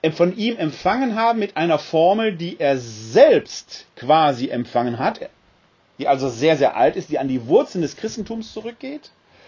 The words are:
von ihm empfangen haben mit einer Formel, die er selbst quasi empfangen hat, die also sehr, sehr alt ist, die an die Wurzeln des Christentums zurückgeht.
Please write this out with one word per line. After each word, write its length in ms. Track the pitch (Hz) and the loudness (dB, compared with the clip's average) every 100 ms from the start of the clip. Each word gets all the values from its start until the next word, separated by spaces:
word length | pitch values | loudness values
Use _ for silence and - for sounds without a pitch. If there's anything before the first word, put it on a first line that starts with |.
| 160 | -2
von 240 | 156 175 208 | 2 0 0
ihm 200 | 220 226 | -4 -2
empfangen 600 | 156 135 180 233 262 214 | -6 -2 -2 0 -2 0
haben 220 | 226 226 | 0 0
mit 180 | 202 - | -2 -2
einer 220 | 170 151 | 0 0
Formel, 540 | - 160 165 208 220 | 0 2 4 4 0
die 240 | 170 170 - | -4 -8 -2
er 200 | 143 135 | 0 0
selbst 1040 | 117 107 113 160 294 170 - - - - - - | -4 -14 0 6 8 6 0 -14 -18 -20 -20 -6
quasi 520 | 123 160 151 123 131 | 2 4 4 0 -4
empfangen 500 | 123 123 120 120 117 | -6 -4 -2 -2 -2
hat, 220 | 160 226 - _ _ _ _ _ _ - | -4 -4 -12 _ _ _ _ _ _ -6
die 80 | 143 | -2
also 220 | 139 135 | 0 -2
sehr, 280 | 113 156 147 | 0 2 4
sehr 200 | 135 - | 2 2
alt 180 | 139 | 2
ist, 160 | - - | 0 -4
die 80 | 147 | -4
an 80 | 135 | -2
die 220 | 127 117 | -4 2
Wurzeln 340 | 202 285 185 | 2 2 -4
des 140 | 147 - | -6 -6
Christentums 560 | 220 - 190 226 220 | -10 -8 -10 -10 -12
zurückgeht. 580 | 220 220 233 269 294 - _ _ _ | -12 -12 -12 -12 -14 -16 _ _ _